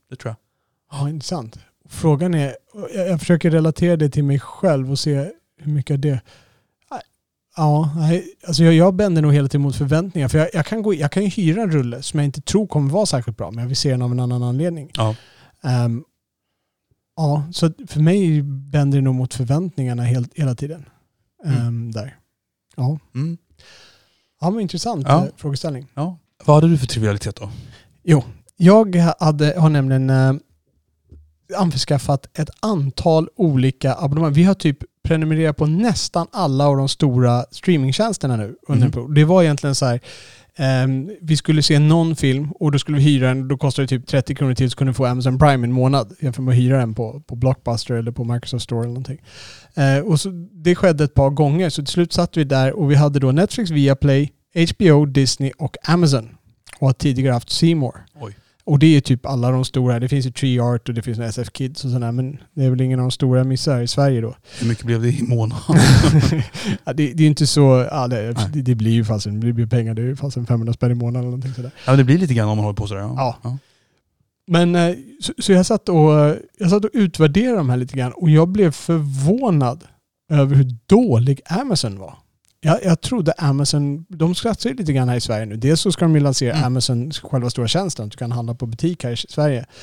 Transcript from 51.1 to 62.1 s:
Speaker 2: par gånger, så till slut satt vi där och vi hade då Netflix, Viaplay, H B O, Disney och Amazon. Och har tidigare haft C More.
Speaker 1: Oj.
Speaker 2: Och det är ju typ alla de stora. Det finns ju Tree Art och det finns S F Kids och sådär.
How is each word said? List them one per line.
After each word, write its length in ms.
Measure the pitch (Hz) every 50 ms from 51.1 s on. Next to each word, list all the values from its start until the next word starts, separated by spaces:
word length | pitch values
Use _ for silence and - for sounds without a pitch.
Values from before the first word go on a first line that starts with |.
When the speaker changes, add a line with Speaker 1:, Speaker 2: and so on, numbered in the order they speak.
| -
Speaker 2:
par 160 | - 139 135
gånger, 400 | 139 143 151 143 147 175 190 160
så 120 | - - 143
till 100 | - -
slut 200 | 175 175 165 -
satt 240 | - 175 - -
vi 80 | 165 151
där 280 | 135 139 131 131 135 -
och 180 | 208 156 139
vi 40 | 147
hade 240 | 139 151 147 139 139
då 140 | 135 131 131
Netflix, 380 | 156 196 208 - - 220 170
Viaplay, 640 | 160 147 139 139 139 - - 143 135 139 147 147 - _ _ _ _
H 200 | 180 170 165 - -
B 140 | 214 170 147
O, 140 | 147 151
Disney 460 | 143 131 143 135 123 - - 135 135 - -
och 180 | 151 120 - - -
Amazon. 460 | - 165 175 175 147 139 120 110 117 - _ _ _ _ _ _ - - -
Och 80 | 143 135
har 40 | 127
tidigare 380 | - - 147 127 127 131 135 123
haft 180 | 117 - -
C 240 | - - 165 160 170
More. 240 | 156 135 117 - - - _ _ 147
Speaker 1:
Oj. 160 | 123 101 101 - _ _ _ _ _
Speaker 2:
Och 140 | - 151 139
det 80 | 151
är 40 | 160
ju 100 | 156 139
typ 260 | - - 131 123 -
alla 240 | - 139 123 120 123
de 140 | 131 131 131
stora. 360 | - - 131 127 123 120 117
Det 80 | 123 120
finns 180 | 143 139 127
ju 40 | 127
Tree 300 | - - 139 131 123 120 120
Art 260 | 120 120 117 - -
och 60 | 120
det 80 | 117 -
finns 160 | 123 113 113
S 200 | 120 113 110 127
F 100 | 117 - -
Kids 320 | - 135 131 156 - -
och 60 | 131
sådär. 220 | 123 123 120 117